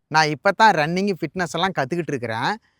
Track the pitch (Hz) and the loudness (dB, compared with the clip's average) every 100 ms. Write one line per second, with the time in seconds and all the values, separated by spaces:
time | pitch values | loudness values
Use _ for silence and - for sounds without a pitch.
0 | - 151 156 151 202 190 220 170 147 180 | 0 2 2 2 0 4 4 4 0 0
1 | 202 170 160 185 170 165 190 160 131 175 | -2 -4 -6 -4 -6 -2 -4 -2 -4 -4
2 | 156 131 113 113 147 214 _ _ | -4 -6 -6 -4 -4 -4 _ _